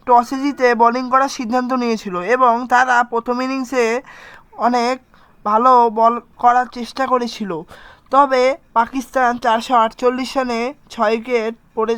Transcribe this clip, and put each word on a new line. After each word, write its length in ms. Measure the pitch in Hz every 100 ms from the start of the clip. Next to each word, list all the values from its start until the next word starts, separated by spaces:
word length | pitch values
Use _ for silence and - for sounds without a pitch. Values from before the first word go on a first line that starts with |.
| -
টসে 320 | 240 233 269
জিতে 260 | 285 277 247 226
বোলিং 240 | 233 247 254
করার 260 | 262 277 -
সিদ্ধান্ত 340 | 220 254 247 262
নিয়েছিল 320 | 240 220 202 180 180 247
এবং 180 | 247 233 247
তারা 280 | 247 254 240 240
প্রথম 260 | 226 240 247
ইনিংসে 440 | 262 269 240 262 226 240 - - - - _ -
অনেক 380 | 233 247 240 254 _ _ _ _ 208
ভালো 280 | 220 254 247 233 220
বল 160 | 226 233 - -
করার 300 | 240 247 254 247
চেষ্টা 260 | 226 - 262
করেছিল। 400 | 254 233 - 202 160 175 - - - _
তবে 320 | 269 285 262 254 320 _
পাকিস্তান 580 | 226 233 269 240 262 247 240
চারশো 320 | 240 226 226 247
আটচল্লিশ 480 | 220 - 247 254 247 277
রানে 260 | 247 233 247 294 _
ছয় 260 | - 214 226
উইকেট 380 | 226 240 220 226 _
পড়ে 220 | - 220